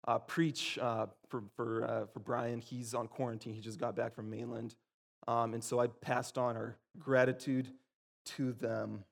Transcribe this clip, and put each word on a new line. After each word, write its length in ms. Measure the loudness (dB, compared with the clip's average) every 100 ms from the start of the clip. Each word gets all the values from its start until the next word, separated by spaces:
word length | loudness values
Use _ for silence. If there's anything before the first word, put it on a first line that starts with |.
| 2
uh, 120 | 0
preach, 600 | 0 2 2 2 -4 0
uh, 280 | 0 0 -2 -6 _
for, 140 | -8 -8 -4
for, 280 | -2 0
uh, 200 | 0 0 -2
for 80 | -8
Brian. 400 | -2 -2 0 -4
He's 320 | -6 -8 -4
on 160 | -4 -4
quarantine. 460 | -2 -2 -2 -6
He 80 | -8
just 160 | -8 -4
got 180 | -2 0
back 180 | -2
from 140 | -2 -8
mainland. 460 | -6 -6 -6 -8 -10 _ _ _ _ 0
Um, 280 | 2 2
and 100 | 0
so 160 | 0 4
I 60 | 2
passed 500 | 0 0 0 0 0
on 220 | 0 0
our 180 | -6 -8 _ -12
gratitude 760 | 4 8 8 4 0 0 0 -8 _ _ _ _ -12
to 260 | -2 -2
them. 500 | 0 0 0 -2 -6 -10